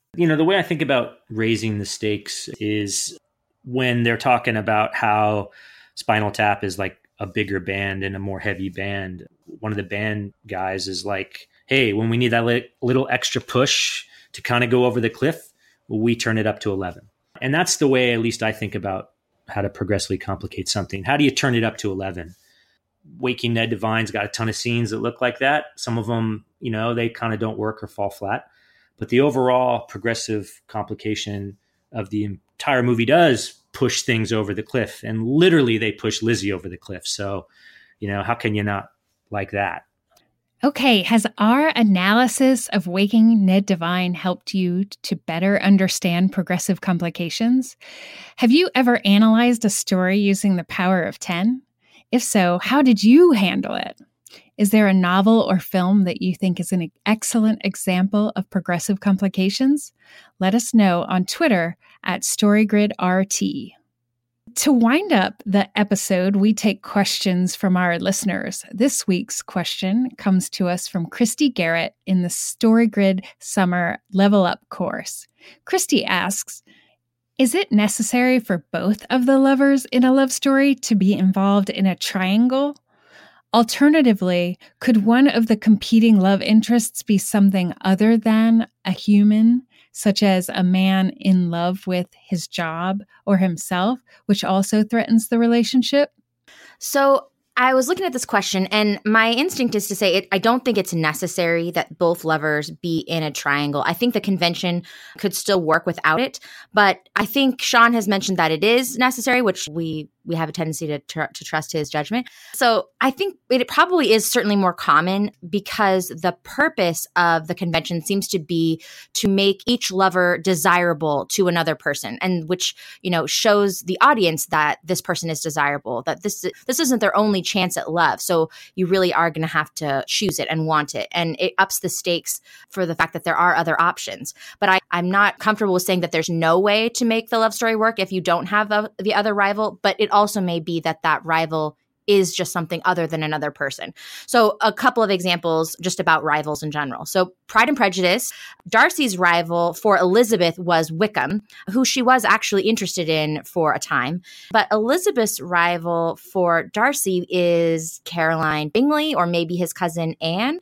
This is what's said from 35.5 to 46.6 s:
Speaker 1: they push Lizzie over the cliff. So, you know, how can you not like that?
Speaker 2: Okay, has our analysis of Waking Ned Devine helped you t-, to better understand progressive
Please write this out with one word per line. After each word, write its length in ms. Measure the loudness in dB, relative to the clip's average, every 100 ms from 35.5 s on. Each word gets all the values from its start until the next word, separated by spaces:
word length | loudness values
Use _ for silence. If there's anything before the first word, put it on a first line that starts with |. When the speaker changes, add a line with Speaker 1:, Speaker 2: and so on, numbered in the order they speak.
| 4 2 0
Speaker 1:
they 140 | -2
push 300 | -4 -6 -4
Lizzie 300 | -2 -2 -2
over 160 | -6 -10
the 80 | -16
cliff. 300 | -16 -14 -12
So, 400 | -8 -8 -8 -12 _ -20 -20 _ _
you 100 | -8
know, 140 | -6
how 120 | -4
can 200 | -4 -2
you 80 | -2
not 280 | -2 -4 -8 _ _ _ _
like 220 | -8 -6
that? 320 | -4 -4 -6 -14 _ _ _ _ _ _ _
Speaker 2:
Okay, 400 | -4 0 2 2
has 240 | 2 0 0 0
our 300 | 2 2 2
analysis 1000 | 2 2 4 4 2 2 2 2 2 0
of 180 | -4 -2
Waking 600 | 0 2 4 6 6 4
Ned 180 | 2
Devine 480 | 2 -2 -2 -2 -2
helped 400 | -2 -4 -6 -6
you 320 | -2 -2 -2
t-, 140 | -4 -8
to 120 | -8 -8
better 440 | -6 -2 0 2
understand 720 | 4 4 4 0 -2 2 0
progressive 500 | 0 -2 -2